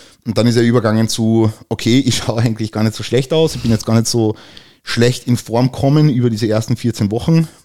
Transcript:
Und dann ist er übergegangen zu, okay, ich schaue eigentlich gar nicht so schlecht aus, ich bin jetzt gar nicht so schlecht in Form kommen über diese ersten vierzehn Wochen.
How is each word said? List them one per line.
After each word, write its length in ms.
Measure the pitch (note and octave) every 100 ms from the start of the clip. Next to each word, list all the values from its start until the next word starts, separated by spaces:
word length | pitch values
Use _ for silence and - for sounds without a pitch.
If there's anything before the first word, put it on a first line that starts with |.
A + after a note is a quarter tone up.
| - _ A#2
Und 120 | A2
dann 100 | A#2+
ist 100 | A#2
er 60 |
übergegangen 440 | A#2 A#2+ G#2+ A2 A2+
zu, 420 | - A2+ A2+ G#2+ - -
okay, 300 | A2+ A#2 B2+
ich 180 | C3+ -
schaue 240 | - A2+
eigentlich 320 | A#2+ G#2+ G#2+
gar 100 | A2
nicht 120 | A2 -
so 80 |
schlecht 280 | - A#2+ -
aus, 240 | D#3+ D#3+ B2
ich 60 |
bin 100 | A#2
jetzt 140 | A2 -
gar 100 | A2+
nicht 120 | A2+
so 280 | A#2+ G#2+ - - - - _ -
schlecht 380 | A#2 A#2+ B2 -
in 80 | A#2+
Form 360 | - A#2 C3
kommen 380 | - C#3 D3+ D3+
über 200 | B2 A#2+
diese 180 | G#2+ A2
ersten 300 | A2 - A#2+
vierzehn 320 | A#2+ - G2+
Wochen. 380 | A2+ - E3 D#3+ -